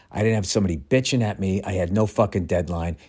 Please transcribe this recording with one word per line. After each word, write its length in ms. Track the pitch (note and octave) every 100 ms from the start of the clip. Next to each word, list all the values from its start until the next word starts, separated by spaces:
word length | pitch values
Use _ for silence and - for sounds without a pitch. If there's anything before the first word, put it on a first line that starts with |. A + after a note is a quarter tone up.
| -
I 80 | -
didn't 160 | A2 A2
have 100 | G2
somebody 320 | A2 F#2+ D#2+
bitching 440 | - C3 C3 B2+
at 160 | G#2+ G2
me, 220 | F#2+ G2
I 100 | -
had 180 | F#2 F2
no 140 | G#2 G#2+
fucking 400 | - G2+ G2+ E2
deadline," 520 | F2+ F2 E2+ E2+ E2